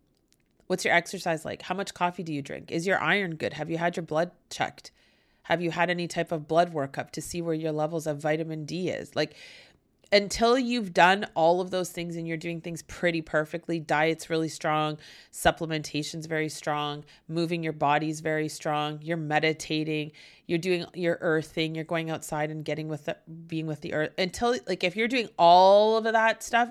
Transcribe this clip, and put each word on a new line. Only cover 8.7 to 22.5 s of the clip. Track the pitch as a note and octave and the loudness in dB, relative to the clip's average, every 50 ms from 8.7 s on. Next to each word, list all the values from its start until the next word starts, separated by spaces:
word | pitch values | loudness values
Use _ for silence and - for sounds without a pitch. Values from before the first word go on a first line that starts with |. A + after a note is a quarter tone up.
| D3+ F3 F#3 D#3 | -6 -4 -2 -2
is?" | - - - - - | -4 -4 -6 -4 -2
Like, | - D#3 D3+ - - - - - - - - _ _ _ _ _ _ _ _ | -2 -2 -2 -6 -12 -20 -20 -20 -20 -20 -20 _ _ _ _ _ _ _ _
until | G3+ G#3 G3+ F#3+ - - A#3 A#3 A#3+ C4+ | 4 4 4 2 0 2 4 4 4 4
you've | B3+ A#3 B3 B3 G#3+ F3+ | 2 0 0 -2 -2 0
done | E3+ F3+ E3+ F3+ F#3+ G3+ G#3+ - - | 4 6 8 8 6 4 0 -4 0
all | E3 D#3+ E3 F3 F3+ | 2 4 4 4 2
of | F#3+ F#3 | 0 -2
those | F#3 F#3 F3+ - | -2 -4 -4 -4
things | - F3 E3+ F3 E3+ | -6 -8 -8 -6 -6
and | E3+ E3 E3 | -6 -6 -6
you're | E3 | -6
doing | D#3+ D#3 E3+ E3+ E3 | -6 -6 -6 -6 -6
things | E3 F3 E3 D#3 | -8 -8 -10 -10
pretty | - - - - - F3 E3 E3 | -12 -14 -6 -2 0 0 0 0
perfectly, | D#3 - - D3+ D#3 - - E3 - - E3+ E3+ | -2 0 0 0 0 -2 -4 -8 -6 -4 -4 -4
diet's | D3+ - D3+ D3 D#3 E3 D#3+ D#3+ - - | 0 0 2 2 4 2 0 -2 -2 -2
really | E3 D#3+ D#3+ D#3 | -2 0 0 -2
strong, | - - - D#3+ D3+ D#3 D3+ D3+ D3+ D3+ - - - - - _ | -4 -4 -2 0 2 2 0 0 -2 -6 -12 -18 -20 -20 -20 _
supplementation's | - - - E3+ D#3 - E3+ D#3+ D#3+ D#3 D3+ - - D3 D3+ - - E3 D#3 | -6 2 2 2 2 2 0 -4 -4 -4 -4 -4 -4 -4 -4 -6 -8 -10 -8
very | D#3+ E3 D#3 D#3 D#3 | -4 -4 -4 -4 -4
strong, | D3 - - D#3+ D3 D3 D3 D3 C#3+ D3 D3 - - - _ - | -6 -6 -4 -4 -2 -2 -2 -4 -6 -8 -12 -18 -20 -20 _ -6
moving | D#3+ E3 E3+ E3 F3 E3+ | -4 -2 -2 0 -2 -2
your | D#3+ D#3+ | -2 -4
body's | D#3 D3+ D3+ C#3+ D3 D#3 D#3 D#3 D#3 D#3 | -2 0 2 2 4 2 2 0 -4 -2
very | D#3 D#3+ D#3 D#3 D#3 D3+ | -2 -2 0 0 -2 -4
strong, | - - - E3 D3 D3+ D3+ D3+ D3+ D3+ | -6 -6 -4 -2 -2 -2 -2 -4 -6 -6
you're | D3+ D#3 E3+ | -6 -4 -4
meditating, | E3 D#3 D3+ D3+ D3+ D#3 D#3 D#3 D#3 - - D#3 D#3 D#3 D#3 D#3 D3+ D3 D3+ - - - - - _ _ | -4 -2 0 0 2 2 2 0 -2 -4 -4 -2 -2 -2 -2 -2 -4 -4 -6 -10 -16 -20 -20 -20 _ _
you're | - E3+ E3+ | -2 -2 0
doing | E3 F#3 F3+ E3+ E3+ - | 2 2 0 0 -2 -6
your | - F3 F3+ E3+ E3+ - | -6 -2 0 0 0 0
earthing, | - F3 D#3 D#3+ D3+ - - E3+ D#3+ D#3 D#3+ | 2 2 2 2 0 -2 -2 -2 -2 -2 -2
you're | D#3+ | -4
going | D#3 - E3+ E3 D#3+ D#3+ | -4 -2 -2 -2 -2 -4
outside | D#3+ D#3+ - - D#3+ D3+ D3+ D#3 | -6 -6 -6 -6 -4 -2 -2 -2